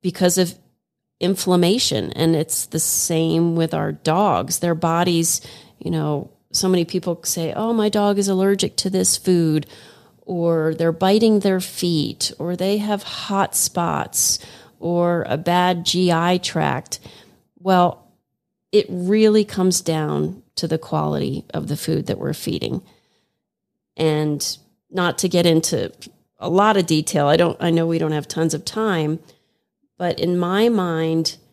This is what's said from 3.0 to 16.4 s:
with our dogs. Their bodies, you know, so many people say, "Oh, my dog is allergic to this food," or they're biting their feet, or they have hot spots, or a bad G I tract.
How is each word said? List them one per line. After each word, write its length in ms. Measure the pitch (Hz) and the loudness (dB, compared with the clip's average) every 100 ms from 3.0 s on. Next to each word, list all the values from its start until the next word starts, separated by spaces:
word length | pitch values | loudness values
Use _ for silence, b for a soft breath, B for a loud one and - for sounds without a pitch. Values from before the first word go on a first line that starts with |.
| - 165 165 165 170 165 | 0 0 0 2 2 0
with 180 | 165 | 0
our 200 | 156 156 | -2 -4
dogs. 680 | 151 - 170 208 110 - 175 | -4 -2 2 2 2 0 -2
Their 160 | 175 165 | -2 0
bodies, 680 | 170 165 180 170 165 - B B B B | 0 0 2 2 0 -4 B B B B
you 100 | 170 | -6
know, 420 | 165 151 147 - _ _ | -4 -2 -4 -6 _ _
so 180 | - 190 | -2 2
many 160 | 185 165 | 2 0
people 340 | 185 175 165 | -4 -4 -6
say, 280 | - - 165 | -6 -4 -4
"Oh, 200 | - 220 | -4 -2
my 160 | 226 214 | 0 0
dog 280 | 208 208 202 | 2 2 2
is 120 | 196 | 0
allergic 480 | 185 190 196 - - | 2 2 2 0 -2
to 120 | 196 | -2
this 280 | 185 185 - | 0 0 0
food," 480 | - 180 165 156 147 B B B B B | 2 2 4 0 -2 B B B B B
or 540 | - 180 170 165 156 160 | -8 -2 0 2 0 0
they're 160 | 165 | 0
biting 480 | 165 190 208 226 208 | 2 4 4 6 4
their 200 | 196 190 | 2 0
feet, 720 | 180 - 175 165 143 - - - | -4 -4 0 0 -2 -4 -8 -6
or 160 | 170 180 | -8 -4
they 220 | 190 208 | -2 0
have 260 | 208 202 | 0 -4
hot 500 | - - - 196 196 | -4 -12 -4 -2 0
spots, 840 | - - - 170 151 - - - - B B B _ | -2 -2 -2 -2 -2 -4 -2 0 -2 B B B _
or 460 | 170 175 175 175 - | -2 0 2 0 -2
a 100 | 151 | -2
bad 480 | 165 175 180 180 170 | 0 2 2 0 -2
G 240 | 180 180 | 2 2
I 260 | 165 170 | 2 2
tract. 640 | 180 | 0